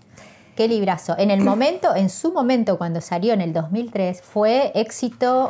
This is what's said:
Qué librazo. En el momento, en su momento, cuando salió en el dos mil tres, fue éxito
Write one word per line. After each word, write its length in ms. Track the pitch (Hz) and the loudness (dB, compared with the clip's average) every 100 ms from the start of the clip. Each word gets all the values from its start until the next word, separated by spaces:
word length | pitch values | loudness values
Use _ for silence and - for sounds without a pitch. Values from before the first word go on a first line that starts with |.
| _ - - - - - | _ -20 -20 -20 -18 -2
Qué 120 | 226 | 0
librazo. 480 | 226 196 175 - 165 | 2 0 -2 -2 2
En 120 | 202 | 2
el 100 | 196 | 4
momento, 540 | 196 214 277 359 359 190 | 2 2 0 0 0 2
en 120 | 190 | 0
su 220 | - 320 | 0 -2
momento, 460 | 349 247 254 220 180 | 0 0 2 0 -2
cuando 220 | 170 165 | -2 -6
salió 320 | - 175 214 | -4 -2 0
en 80 | 214 | 0
el 120 | 170 | 0
dos 200 | 160 160 | -2 -2
mil 180 | 202 240 | -4 -4
tres, 320 | 202 185 180 | -2 -2 -4
fue 480 | - 214 214 247 269 | -6 0 2 2 0
éxito 760 | - 226 - 247 - 247 254 | -2 -4 -4 -6 -2 0 0